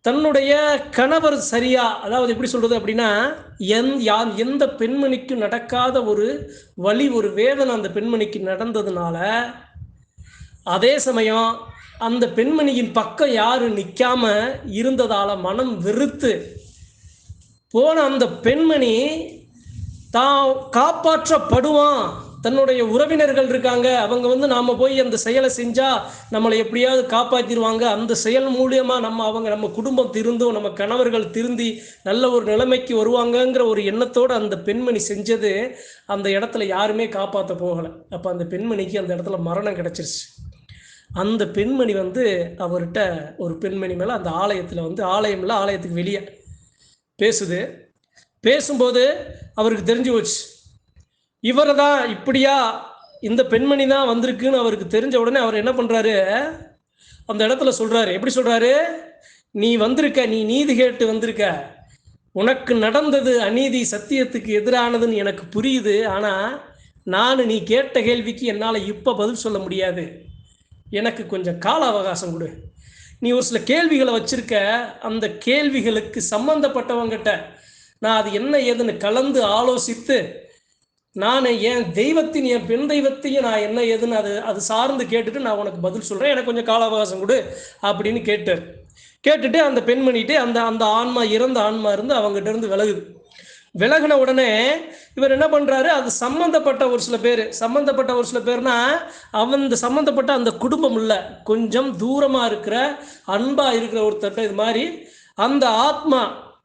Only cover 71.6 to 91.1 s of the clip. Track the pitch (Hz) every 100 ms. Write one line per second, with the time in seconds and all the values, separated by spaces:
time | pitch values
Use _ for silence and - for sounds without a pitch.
71.6 | 196 311 269 208 190 170 180 165 160 -
72.6 | - _ - - - - 240 247 254 233
73.6 | - 302 339 285 254 226 220 247 - 214
74.6 | 196 233 240 - 226 220 214 214 - 277
75.6 | 294 262 214 214 214 240 170 214 269 311
76.6 | 285 269 233 240 226 220 214 196 - -
77.6 | - - _ _ 214 220 208 202 262 294
78.6 | 247 233 233 - 202 233 277 262 214 214
79.6 | 247 247 - 226 - 254 170 - - _
80.6 | _ _ _ _ _ 196 208 262 254 226
81.6 | 220 247 185 165 262 320 320 294 262 240
82.6 | 170 233 294 294 277 269 285 277 240 214
83.6 | 208 233 233 226 233 226 202 202 226 202
84.6 | - 220 262 269 202 226 226 262 247 208
85.6 | 208 175 180 214 - 196 277 262 226 233
86.6 | 226 226 226 214 202 190 196 262 - -
87.6 | - - 202 202 208 233 220 208 - 170
88.6 | - - - - - _ 277 302 254 320
89.6 | 294 247 233 247 262 233 226 240 240 233
90.6 | 226 226 214 220 247